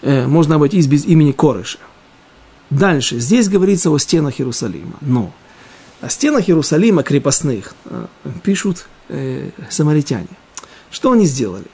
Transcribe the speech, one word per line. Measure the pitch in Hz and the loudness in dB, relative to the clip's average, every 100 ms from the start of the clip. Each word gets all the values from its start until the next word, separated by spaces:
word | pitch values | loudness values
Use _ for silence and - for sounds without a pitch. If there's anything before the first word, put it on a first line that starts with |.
э, | - 139 127 | 0 0 2
можно | 156 151 156 | 2 2 4
обойтись | 143 190 143 | 2 2 2
без | 147 170 | 2 4
имени | 160 151 | 4 4
Кореша. | 127 151 107 101 - - - _ _ _ _ - _ _ | 2 0 0 -8 -14 -18 -20 _ _ _ _ -20 _ _
Дальше. | 139 190 151 123 120 | 0 2 2 0 -4
Здесь | 120 240 208 | 0 2 4
говорится | 196 190 196 165 | 2 2 2 2
о | 147 | 0
стенах | - 170 147 120 | 2 0 0 -2
Иерусалима. | 127 117 113 82 87 - | -6 -4 -8 -8 -12 -10
Но | 143 123 90 - - - - - - - | -2 -2 -2 -10 -20 -20 -20 -20 -20 -16
о | - | -8
стенах | - 294 294 190 | -2 0 2 2
Иерусалима | 165 139 156 220 180 | 2 2 2 4 2
крепостных, | - 143 139 - 147 113 98 - | 2 0 0 -2 -2 -4 -8 -20
э, | - 120 - _ 147 135 | -14 -12 -12 _ -14 -8
пишут, | - 196 202 175 - - _ | -4 -2 -2 -6 -10 -20 _
э, | - 131 131 - - - | -10 -8 -8 -10 -14 -10
самаритяне. | - 151 151 143 120 82 - _ - - - - | -2 2 2 0 -6 -8 -16 _ -20 -20 -20 -18
Что | - 254 | -4 0
они | 247 185 | 2 2
сделали? | 131 107 92 - | 0 -6 -8 -16